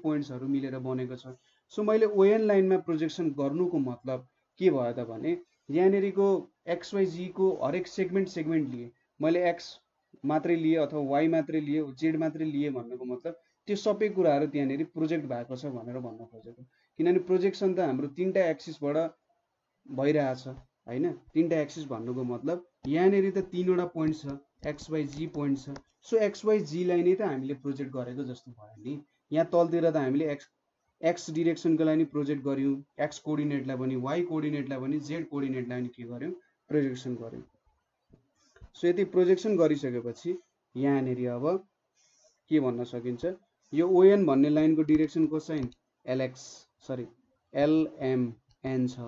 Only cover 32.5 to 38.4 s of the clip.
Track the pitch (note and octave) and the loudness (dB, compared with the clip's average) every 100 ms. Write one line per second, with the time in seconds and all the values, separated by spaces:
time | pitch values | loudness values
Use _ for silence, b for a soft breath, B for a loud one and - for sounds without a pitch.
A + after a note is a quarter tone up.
32.5 | C3+ C#3 C#3 C#3 - D3 - - D3+ D3+ | -2 0 -2 -6 -6 -6 -6 -6 -2 -2
33.5 | C#3+ B2+ C3 C3 B2+ C3 D#3+ F3 D#3+ D3+ | -2 -4 -4 -4 -4 -2 -2 -2 -2 -4
34.5 | D3 C3+ C3+ C3 D3+ C3+ D#3+ D#3 C#3 C3+ | -4 -4 -6 -4 -4 -4 -8 -6 -4 -4
35.5 | B2+ B2 B2 B2 B2 A#2 A#2+ E3+ - b | -4 -6 -6 -6 -8 -14 -10 -10 -10 b
36.5 | b - D3+ C#3 B2+ C3 A#2 A2+ B2 - | b -4 -2 0 -4 -8 -8 -10 -14 -18
37.5 | _ _ _ _ _ _ _ _ _ | _ _ _ _ _ _ _ _ _